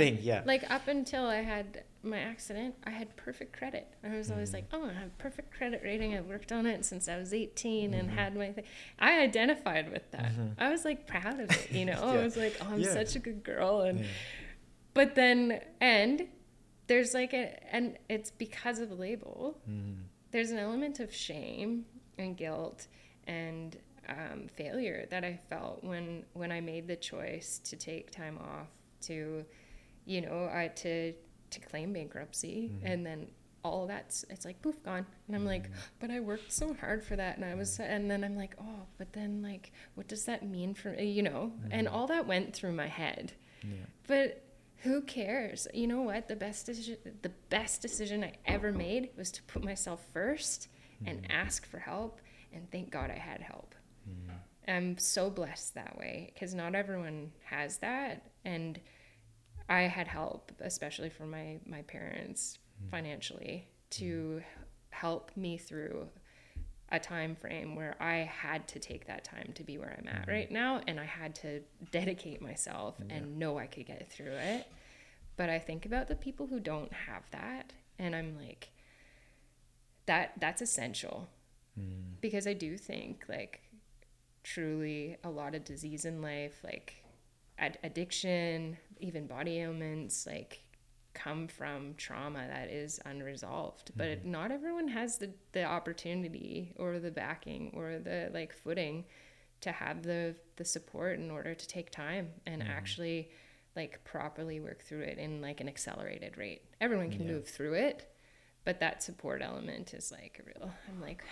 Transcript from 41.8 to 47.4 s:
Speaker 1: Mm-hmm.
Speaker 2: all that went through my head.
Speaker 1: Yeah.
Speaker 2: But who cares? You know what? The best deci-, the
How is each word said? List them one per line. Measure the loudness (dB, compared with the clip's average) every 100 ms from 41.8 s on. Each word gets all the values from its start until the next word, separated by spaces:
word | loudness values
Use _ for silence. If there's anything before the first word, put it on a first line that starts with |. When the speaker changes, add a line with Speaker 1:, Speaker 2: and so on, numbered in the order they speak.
| 4
Speaker 1:
Mm-hmm. | 4
Speaker 2:
all | 4
that | 4 6
went | 4 4 -2
through | 0
my | 0 0
head. | 0 -2 -2 -6 -10 -18 -8
Speaker 1:
Yeah. | -6 -6 -8 -10 4
Speaker 2:
But | 6 6 2 -12 -20 -20 -2
who | 4 4
cares? | 2 -2 0 2 0 -2 -2
You | 2 2
know | 4
what? | 2 0 -2
The | -2
best | -2 -4 -4
deci-, | -4 -4 -6 -10 -6
the | -6 -6